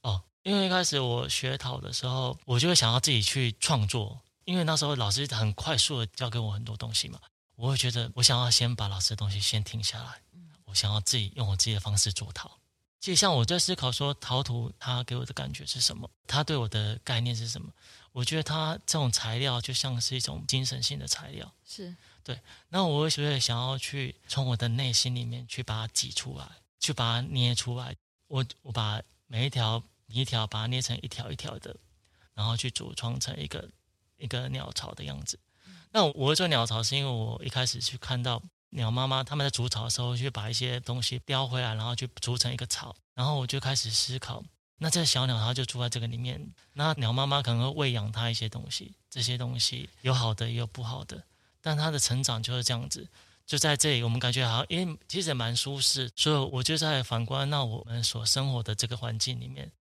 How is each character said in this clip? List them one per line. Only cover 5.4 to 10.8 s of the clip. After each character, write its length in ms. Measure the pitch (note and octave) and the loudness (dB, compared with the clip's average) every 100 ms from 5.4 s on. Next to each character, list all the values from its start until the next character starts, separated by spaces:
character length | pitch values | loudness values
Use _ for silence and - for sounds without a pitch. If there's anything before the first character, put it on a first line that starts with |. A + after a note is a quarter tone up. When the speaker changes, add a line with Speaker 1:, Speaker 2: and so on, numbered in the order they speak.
| G#2+ | 0
Speaker 1:
快 240 | G2+ - C3+ | 0 0 2
速 220 | - C3+ | 2 0
的 80 | A2+ | -4
教 220 | - B2 | -4 -4
给 100 | A#2 | -2
我 100 | A2 | -2
很 140 | G2+ | -4
多 140 | A#2 A2 | -6 -8
东 140 | A#2 | -4
西 160 | A2 - | -2 -4
嘛， 100 | - - _ _ - | -10 -18 _ _ -4
我 140 | A#2+ | -2
会 80 | C3+ | 0
觉 140 | B2+ | 0
得 180 | A#2+ A#2 A#2 | 0 -4 2
我 80 | |
想 160 | A#2+ C3 | 4 4
要 100 | B2 | 4
先 240 | - A#2+ | 4 4
把 140 | A#2+ G2+ | 0 -2
老 140 | F#2+ | 0
师 80 | - | -2
的 80 | G#2+ | 0
东 120 | G2+ | -2
西 80 | G2 | 0
先 240 | G2 A2 | 0 0
停 220 | G#2 A2+ | -2 -4
下 180 | G#2 A2 | -4 -4
来， 200 | A#2+ - _ | -12 -16 _
Speaker 2:
嗯。 180 | F3 F3 - | -20 -20 -20
Speaker 1:
我 100 | - | -2
想 180 | G2 | 0